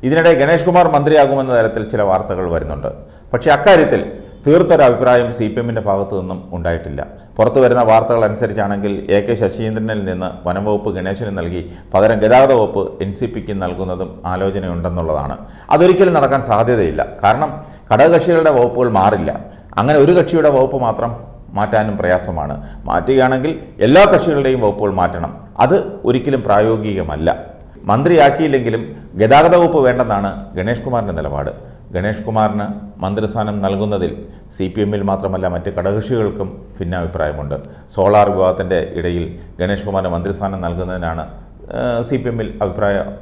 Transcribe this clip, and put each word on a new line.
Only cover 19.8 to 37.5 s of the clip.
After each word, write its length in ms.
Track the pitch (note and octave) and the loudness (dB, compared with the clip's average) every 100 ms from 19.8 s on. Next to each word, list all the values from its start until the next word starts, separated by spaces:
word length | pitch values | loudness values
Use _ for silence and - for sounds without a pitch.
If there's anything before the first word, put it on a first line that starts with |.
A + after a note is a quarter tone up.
അങ്ങനെ 180 | A#2 D3+ | 2 4
ഒരു 100 | C#3+ F3+ | 6 4
കക്ഷിയുടെ 340 | E3 E3+ D3+ C3+ | 4 2 4 4
വകുപ്പ് 240 | C3 C#3 A#2+ | 2 0 -2
മാത്രം 260 | A2 A#2 A#2 - - - G2 | -2 -4 -6 -14 -20 -12 -4
മാറ്റാനും 360 | G#2+ A2 G#2+ G#2 | 0 0 0 -2
പ്രയാസമാണ്. 540 | F2 F2+ - E2 D2 D2 - - - | 0 0 -2 -8 -6 -8 -12 -14 -4
മാറ്റുകയാണെങ്കിൽ 640 | E2+ F2+ C3 B2+ C3 C#3+ - - - A2 | -4 0 2 2 2 -2 -6 -10 -2 4
എല്ലാ 160 | D3+ G#3 | 6 8
കക്ഷികളുടെയും 480 | F#3 - D3 C3+ C3 | 6 2 0 0 2
വകുപ്പുകൾ 280 | A2 G2+ G#2 F#2+ | 0 0 -2 0
മാറ്റണം. 300 | E2+ F2 D#2 - - - | -2 -2 -8 -10 -18 0
അത് 120 | A#2+ F#3 - - - | 2 2 0 -6 -2
ഒരിക്കലും 340 | B2 C3+ C3+ G#2 | 0 0 -2 2
പ്രായോഗികമല്ല. 800 | G2+ A2 A2 G#2+ F#2+ E2 D2 D#2+ - - - - - - | 2 2 0 -2 -4 -6 -4 -2 -2 -6 -20 -20 -18 -2
മന്ത്രിയാക്കിയില്ലെങ്കിലും 920 | A2 D3 E3+ C#3+ C#3 D#3 C3+ A#2 A2 - - - E2+ | 0 4 6 4 4 0 0 0 -4 -8 -14 -16 0
ഗതാഗത 340 | A2 C#3 E3 F3 | 6 6 6 6
വകുപ്പ് 200 | E3+ E3 B2+ | 4 4 2
വേണ്ടെന്നാണ് 440 | B2 A#2+ G2+ G2 F#2 - - | 2 0 0 -2 -6 -12 -6
ഗണേഷ് 280 | F#2+ A#2 A#2+ | -4 -4 -4
കുമാറിൻ്റെ 300 | A#2+ G2+ E2 | -4 -4 -6
നിലപാട്. 300 | D2 C#2+ C#2+ - - - - | -6 -6 -8 -10 -18 -20 -10
ഗണേഷ് 300 | F2 G2 G#2+ - | -6 -4 -6 -4
കുമാറിന് 400 | A2 G#2+ G#2 G2+ G#2 - - | 0 0 -2 -6 -10 -14 -8
മന്ത്രിസ്ഥാനം 520 | F#2+ G2+ G#2+ A2+ G#2+ G#2 | -6 -4 -4 -4 -4 -4
നൽകുന്നതിൽ 460 | G2 G2 G#2 G2+ F2 - - - - | -4 -2 -4 -4 -4 -8 -16 -20 -20
സി 120 | - F#2 | -8 -8
പി 80 | G#2+ | -2
എമ്മിൽ 180 | G2+ G#2 G2 | -2 -2 -2
മാത്രമല്ല 360 | G2 G2 F#2+ F#2 | -2 -4 -4 -4
മറ്റ് 160 | F2 F#2 G2+ | -4 -6 -4
ഘടകകക്ഷികൾക്കും 720 | F2+ G#2 G#2 B2+ G#2 G#2 F#2+ - - - | -4 -4 -4 -2 -2 -4 -10 -12 -20 -10
ഭിന്നാഭിപ്രായമുണ്ട്. 760 | F2+ F2+ E2+ E2+ D#2 D2 D2 | -8 -6 -6 -4 -4 -4 -8